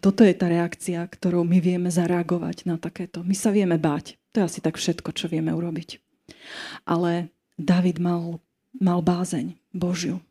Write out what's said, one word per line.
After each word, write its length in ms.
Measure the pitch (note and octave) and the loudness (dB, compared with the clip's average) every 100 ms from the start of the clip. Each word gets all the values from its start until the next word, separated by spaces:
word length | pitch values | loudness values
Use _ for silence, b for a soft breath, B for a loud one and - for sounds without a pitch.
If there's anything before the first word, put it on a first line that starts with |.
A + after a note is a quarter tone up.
toto 240 | G3 G3 G#3 | 0 6 6
je 80 | |
tá 160 | F3 F3 | 6 2
reakcia, 560 | E3+ E3+ - - E3+ F3 | 0 0 -4 -6 -6 -6
ktorou 400 | - F3+ F3 E3+ | -4 0 0 4
my 160 | F3+ | 4
vieme 320 | F3+ F3+ F3+ | 4 0 0
zareagovať 720 | E3+ E3+ F3 E3+ F3 E3 - F3+ | 0 2 0 0 -2 -2 -6 -4
na 160 | E3 | -4
takéto. 400 | E3+ - F3 E3+ | -6 -10 -10 -8
My 160 | F3 F#3+ | -2 0
sa 160 | G#3+ | 2
vieme 240 | G3+ F#3 E3 | 2 2 2
báť. 400 | D#3 D3+ - - _ | 0 -2 -6 -20 _
To 80 | A3+ | -2
je 60 | E3+ | -2
asi 100 | - D#3+ | -2 -4
tak 160 | - | -2
všetko, 320 | - E3 - | -4 -4 -6
čo 160 | - E3 | -6 -4
vieme 240 | D#3+ D#3+ | -2 -2
urobiť. 480 | E3 E3+ E3 - - _ _ - B B B B B - | -2 -4 -6 -10 -18 _ _ -20 B B B B B -2
Ale 400 | E3+ F3 E3+ E3+ _ _ | 0 0 -2 -4 _ _
David 480 | - D#3 F3+ F3+ F3 | -6 2 4 4 2
mal, 400 | F3 E3+ E3+ E3 _ _ _ - | 0 -2 -4 -10 _ _ _ -2
mal 240 | F#3+ F3 E3+ | 2 2 2
bázeň 480 | F3 F3+ G3 F#3 - _ | 0 0 -4 -4 -8 _
Božiu. 480 | F3+ F3+ F3 F3 F3+ _ | -4 -2 -2 -4 -6 _